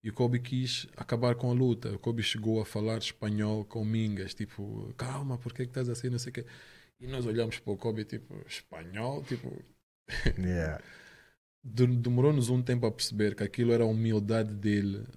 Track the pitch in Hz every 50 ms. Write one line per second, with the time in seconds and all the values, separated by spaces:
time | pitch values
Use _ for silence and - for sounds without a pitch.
0 | - 110 107 - 123 120 123 120 123 - 127 127 127 120 - - - - - -
1 | - - 120 117 123 123 120 123 - 123 123 123 131 123 117 117 - 110 101 98
2 | - 117 117 113 107 - - 113 107 110 110 110 104 - - 110 107 110 110 113
3 | - - - _ 110 107 104 104 107 107 107 110 104 - - 113 107 107 113 113
4 | 110 107 104 98 95 92 - - 104 - - - 101 104 110 107 104 113 123 -
5 | 123 127 139 139 143 135 127 120 123 120 - - 127 123 - 131 127 120 117 120
6 | - 127 120 120 123 127 - 120 120 - - - - - - - - _ _ _
7 | 127 127 135 127 123 113 110 117 113 110 - - _ 107 101 95 - 117 107 110
8 | 110 - - - - - - - - - - - - _ - 80 80 87 92 107
9 | 113 127 139 147 135 - 127 123 127 123 - - - - _ _ _ _ _ _
10 | _ - - - - - - - 92 90 90 85 80 78 76 - - - - -
11 | - - - - - _ _ _ _ _ _ _ - 127 107 117 127 123 123 120
12 | 117 123 123 123 131 151 151 139 120 117 127 127 123 127 123 123 120 110 110 -
13 | - - - 104 107 104 101 - 101 98 - - 120 117 117 113 117 110 110 110
14 | 113 113 110 104 104 104 113 113 110 107 104 101 101 107 104 101 101 101 98 101
15 | 110 - -